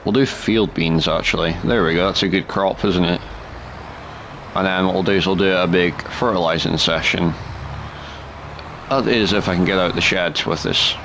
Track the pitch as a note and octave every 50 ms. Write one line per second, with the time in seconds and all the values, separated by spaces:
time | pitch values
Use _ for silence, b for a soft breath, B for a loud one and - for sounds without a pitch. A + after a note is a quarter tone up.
0 | - G#2 G#2 C3 C#3 C3 - - - - G#2+ A2+ G#2+ F#2 - - E2 E2 E2 E2
1 | D2+ E2+ D#2+ E2 - - - E2 E2+ E2 E2+ F2 - - A#2+ A#2 F#2 D#2+ E2 E2
2 | F2 G2 F#2 - - G2 F2+ F2+ - - - G2+ G2 G2 F#2+ - - G#2+ F2+ F2
3 | F2+ E2+ F2 - - - - - - - - - - - - - - - - -
4 | - - - - - - - - - - - F#2+ F#2+ F#2+ F#2 F#2 F#2 F#2 F#2 F#2+
5 | F#2+ E2+ G2+ F#2+ E2+ F#2 F#2+ F2+ G2 F#2+ F#2+ F2+ F2+ F2+ E2+ F2+ F2+ F2 D#2 -
6 | - - - - - B2 G#2+ F#2 E2+ E2 E2 E2+ - - E2+ D#2+ - - E2 D#2+
7 | D#2 - - G2 F2 E2+ D#2 - - - - - - - - - - B B B
8 | B B B B B B - - - - - - - - - - - - C#3 C3+
9 | B2 A2 A#2 A#2 G#2+ F#2 G2+ G#2 F#2 - F#2 F2 F2+ F2+ G2 F#2+ F2+ F2 - -
10 | - - - F#2+ F2+ E2+ D#2 - - - - - - F2+ F2+ - - - - -